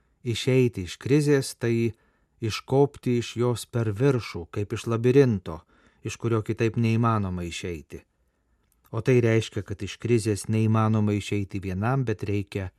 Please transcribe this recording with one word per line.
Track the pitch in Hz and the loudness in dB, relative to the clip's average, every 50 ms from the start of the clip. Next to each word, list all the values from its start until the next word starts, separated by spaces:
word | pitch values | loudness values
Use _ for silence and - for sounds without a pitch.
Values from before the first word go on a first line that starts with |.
| _ _ _ _ - | _ _ _ _ -6
išeiti | 123 110 - - 131 127 131 127 117 - - 92 | -6 -6 -2 0 2 4 4 4 2 0 -4 -10
iš | 85 - | -10 -10
krizės – | - - 113 139 151 143 147 143 135 135 - - | -8 -2 0 2 2 4 4 2 2 0 -2 -6
tai | - - 117 117 117 117 113 - _ _ _ _ _ _ _ _ - | -4 -2 0 0 0 0 -2 -4 _ _ _ _ _ _ _ _ -6
iškopti | 113 110 - - - - 127 135 143 139 - - - 127 123 | -6 -6 -4 -6 -4 0 2 2 2 2 0 -4 -2 -2 0
iš | 120 110 - - | -2 -2 -4 -4
jos | 113 120 123 120 - - | -2 -2 0 -2 -4 -6
per | - - 117 113 110 98 | -6 -4 -2 -2 -2 -2
viršų, | 104 135 143 131 117 - - - 87 82 - | 0 2 2 2 0 -2 -6 -10 -10 -10 -8
kaip | - 107 104 - 117 | -6 -6 -6 -6 -6
iš | 104 - | -6 -4
labirinto, | 113 113 113 113 123 127 139 139 123 107 92 - 85 80 80 - _ _ _ _ _ _ _ - | -4 -2 0 2 6 6 6 6 6 4 0 -4 -8 -12 -12 -14 _ _ _ _ _ _ _ -12
iš | 110 - | -12 -8
kurio | - - 117 113 110 | -6 -2 -2 -2 -2
kitaip | 107 - 107 - 117 110 - | -2 -2 -2 0 0 0 0
neįmanoma | 120 117 113 113 113 117 113 113 107 98 92 90 87 87 | 0 2 2 2 2 2 2 2 0 -2 -4 -4 -6 -8
išeiti. | 85 82 - - 92 85 76 71 - 87 80 - _ _ _ _ _ _ _ _ _ _ _ _ _ _ _ _ _ | -8 -8 -8 -8 -8 -8 -10 -12 -16 -18 -18 -18 _ _ _ _ _ _ _ _ _ _ _ _ _ _ _ _ _
O | 120 113 | -8 -2
tai | - 135 127 123 | 2 4 4 6
reiškia, | 117 113 113 113 107 - - 104 95 | 6 6 4 4 2 0 -4 -8 -8
kad | - 101 - | -8 -8 -10
iš | 98 95 - | -10 -10 -10
krizės | - - 110 120 113 107 113 101 - - | -6 -2 0 2 2 2 0 -2 -2 -2
neįmanoma | - 110 110 110 110 110 110 110 110 110 107 107 104 104 | 0 0 2 4 4 4 4 4 4 2 2 2 2 0
išeiti | 101 - - 104 101 98 - - 98 | -2 -4 -4 -4 -4 -4 -6 -8 -8
vienam, | 95 95 90 92 104 120 135 139 127 | -6 -6 -4 -2 -2 0 0 0 -2
bet | 117 107 - - | -2 -4 -4 -4
reikia | 104 101 104 98 - - 101 95 92 - | -4 -2 -2 -4 -4 -6 -8 -8 -8 -10